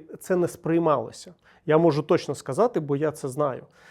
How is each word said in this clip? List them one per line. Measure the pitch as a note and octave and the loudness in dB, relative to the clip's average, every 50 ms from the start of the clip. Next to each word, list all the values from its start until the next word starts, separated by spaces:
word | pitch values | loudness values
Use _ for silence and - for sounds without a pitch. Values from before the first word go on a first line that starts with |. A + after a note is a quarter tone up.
| - - - - | -6 -12 -20 -16
це | - - F#3+ | -6 -2 0
не | F3+ E3+ E3 | 0 0 -2
сприймалося. | - - - D#3+ E3 E3+ E3+ D#3+ D3 B2+ A2+ - - - - F#3 F3 _ _ _ _ _ - | -4 -6 -4 -2 0 2 4 2 2 2 0 -6 -12 -18 -20 -20 -20 _ _ _ _ _ -2
Я | - D3+ D#3 | 2 4 4
можу | E3+ E3+ C#3 D3+ D3 | 6 4 2 2 0
точно | - F3+ D#3 - - C#3 | 2 2 0 2 -2 -10
сказати, | - - - C3 D#3 A3 B3 A#3+ F3+ | -10 -8 -8 -2 0 0 0 0 -4
бо | D3+ C#3 C#3+ | -4 -2 -2
я | C#3 D3+ D3+ | -2 -2 -4
це | D3 - - C#3 | -4 -4 -8 -8
знаю. | B2 C#3+ D3 C#3 B2 B2+ - - _ _ - - | -4 -2 -2 -2 -4 -6 -12 -20 _ _ -20 -20